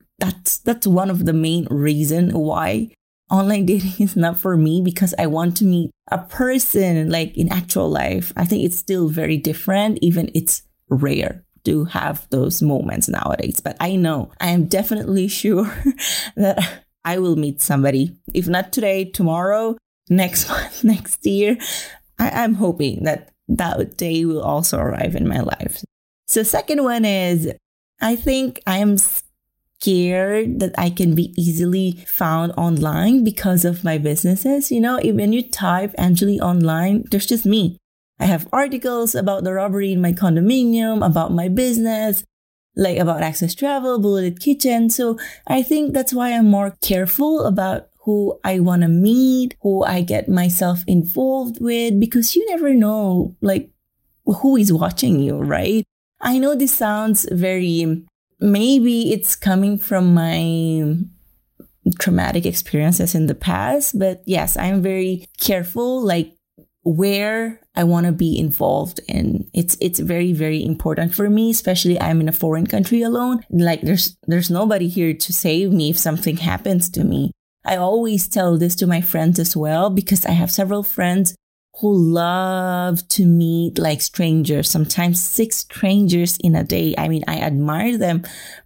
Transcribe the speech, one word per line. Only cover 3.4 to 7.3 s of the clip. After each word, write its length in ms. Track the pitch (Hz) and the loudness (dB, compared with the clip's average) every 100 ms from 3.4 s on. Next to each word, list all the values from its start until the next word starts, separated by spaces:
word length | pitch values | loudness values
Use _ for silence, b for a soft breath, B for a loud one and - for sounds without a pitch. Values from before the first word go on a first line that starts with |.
| 196 208 180 | 2 2 2
<laughs> 40 | |
dating 340 | 196 185 - | 0 0 -2
is 120 | 202 175 | 0 2
not 220 | 165 170 | 0 0
for 180 | 190 170 | 0 2
me 240 | 156 165 | 2 2
because 340 | 185 175 185 - | 0 0 0 0
I 80 | 165 | -2
want 300 | 156 175 175 | 0 -2 2
to 60 | |
meet 260 | 196 175 165 - - | 2 2 0 -8 -8
a 80 | - | -8
person, 920 | - - 254 262 - 214 185 165 156 | -6 -4 -2 0 0 0 2 2 0
like, 260 | 165 160 | -2 -4